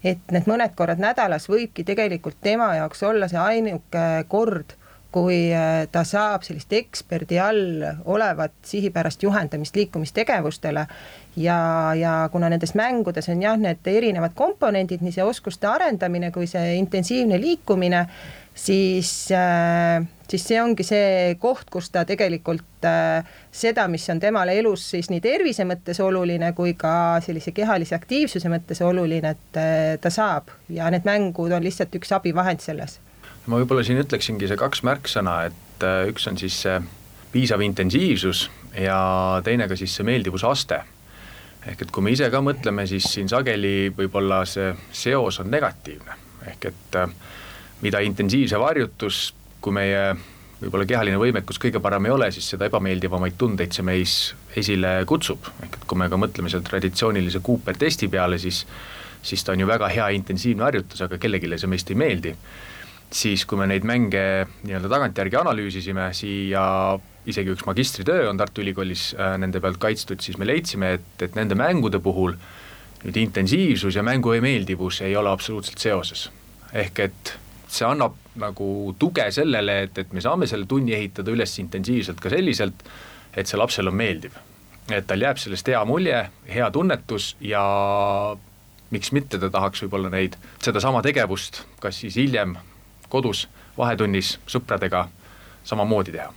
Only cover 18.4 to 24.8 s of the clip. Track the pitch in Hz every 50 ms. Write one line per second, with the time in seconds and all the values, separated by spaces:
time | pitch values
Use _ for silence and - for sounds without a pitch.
18.4 | - - - - - - 190 190 196 185 185 185 175 180 - - - - 190 180
19.4 | 180 180 175 170 170 170 170 170 170 170 170 165 165 170 - - - - - -
20.4 | 180 - 233 226 233 240 233 - 185 - 220 208 202 196 190 185 180 180 175 175
21.4 | - 240 254 - - - - 180 170 - - 180 170 170 202 202 214 185 170 165
22.4 | 165 - 170 165 - - - - - 170 165 165 165 165 160 160 165 - - -
23.4 | - - - - - 226 226 240 208 180 170 160 - - 175 165 185 208 226 214
24.4 | 180 180 185 208 233 226 196 180